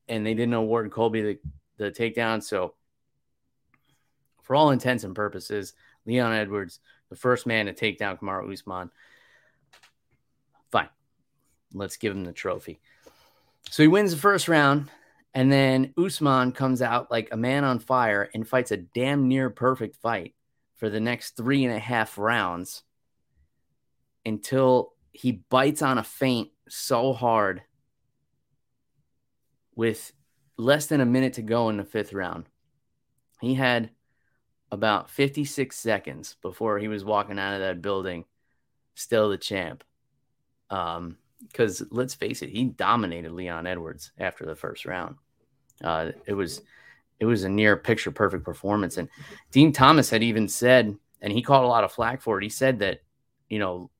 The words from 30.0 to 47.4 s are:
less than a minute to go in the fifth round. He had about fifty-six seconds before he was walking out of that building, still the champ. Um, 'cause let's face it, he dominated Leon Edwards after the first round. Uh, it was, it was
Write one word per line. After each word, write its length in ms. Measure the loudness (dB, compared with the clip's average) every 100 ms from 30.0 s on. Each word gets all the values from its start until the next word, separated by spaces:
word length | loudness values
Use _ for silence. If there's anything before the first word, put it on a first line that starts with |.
| -10 _ _ _ _ -2
less 280 | 2 2 2
than 140 | 2
a 40 | 4
minute 280 | 2 0
to 80 | -2
go 280 | -2 0 0
in 80 | -2
the 60 |
fifth 300 | -4 -6 -4
round. 320 | -6 -6 -8 -14 _ _ _ _ _ _ _ _ _
He 120 | -4
had 380 | 0 2 2 -2 -10 _ _ _ _ _ _ _
about 380 | -2 2 2 -2
fifty-six 680 | -2 -2 0 -6 -4 -6 -4
seconds 580 | -2 -2 -4 -14 -16 -14
before 380 | -14 -6 -2 -2
he 80 | -4
was 160 | -6
walking 360 | -2 -2 -2 -6
out 140 | -4
of 60 | -4
that 220 | -4 -4
building, 440 | -4 -4 -4 -10 -14 _ _ _ _ _ _ -18
still 340 | -2 2 2
the 80 | 0
champ. 460 | -4 -6 -6 -10 _ _ _ _ _ _ _ _ _
Um, 480 | -6 -4 -6 -10 -14 _ _ -12
'cause 300 | -2 -2 -2 -6
let's 240 | -4 -6
face 280 | -6 -8 -8
it, 80 | -8
he 160 | -4 -4
dominated 640 | -2 0 0 0 -6 -10
Leon 360 | -10 -8 -8 -6
Edwards 440 | -8 -10 -14 -20 -8
after 280 | -8 -6 -12
the 100 | -10
first 300 | -10 -10 -10
round. 300 | -8 -8 -14 _ _ _ _ _ _
Uh, 280 | -4 -4 -4 -10 -8
it 80 |
was, 280 | -4 -4 -8 -16 -20 -20 -20 _ _
it 60 | 0
was 180 | 2